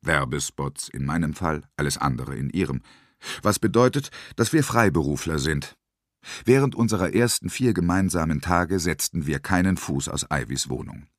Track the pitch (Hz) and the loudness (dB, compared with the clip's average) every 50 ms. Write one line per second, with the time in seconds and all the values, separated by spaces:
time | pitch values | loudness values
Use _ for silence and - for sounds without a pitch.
0 | - 71 82 76 69 60 64 73 67 - - - 71 69 69 - - - - - | 0 2 2 2 2 0 -4 -4 -6 -6 -8 -6 -8 -6 -6 -10 -14 -12 -8 -6
1 | 67 69 76 85 85 76 71 - 90 82 78 73 - - _ - 71 71 69 - | -4 -2 0 0 -2 -2 -4 -2 -2 -2 -2 -2 -6 -12 _ -4 -2 -2 -2 -2
2 | - 73 65 58 64 - 69 60 67 67 - 80 95 67 67 65 - - - - | -2 -2 -2 -2 -4 -8 -6 -6 -6 -4 0 0 0 0 -2 -6 -6 -10 -20 -20
3 | _ _ _ _ - - - - - 104 101 - - 110 90 113 123 127 - 143 | _ _ _ _ -14 -12 -12 -2 0 0 0 2 0 2 4 6 4 4 4 0
4 | 139 - - - - - - - 120 110 - 160 143 - 117 117 117 101 73 82 | -6 -6 -14 -18 -18 -18 -2 0 0 2 4 2 2 4 4 4 4 6 4 4
5 | 76 71 76 71 - 82 80 76 67 78 78 71 69 - - _ _ _ _ _ | 2 2 -2 -2 -2 -2 -2 -2 0 0 -2 -2 -4 -6 -16 _ _ _ _ _
6 | _ _ _ _ _ - - - - - 127 135 135 135 - - 117 110 104 98 | _ _ _ _ _ -16 -16 -8 4 4 6 6 6 2 2 2 0 2 2 2
7 | 92 87 - 101 120 117 - - - 95 - - 131 123 104 87 87 87 90 95 | 0 2 2 2 2 2 0 -2 -4 -6 -4 0 0 2 2 2 2 2 2 2
8 | 95 92 85 90 80 80 78 73 71 87 90 87 87 78 92 95 82 90 80 - | 2 2 2 0 0 0 0 -2 0 2 2 2 2 2 0 -2 0 0 -2 -2
9 | - - - 87 76 71 78 69 - - 98 90 87 95 92 82 - - 73 69 | -4 -4 -4 -4 -2 -2 -4 -4 -2 0 2 2 4 4 2 0 -2 -4 -4 -4
10 | 69 - - 73 - - - 71 65 55 65 67 - - - - 64 - - - | -4 -4 -6 -6 -6 -2 -4 -4 -4 -4 -6 -6 -6 -6 -6 -8 -8 -10 -12 -16
11 | 73 _ _ | -16 _ _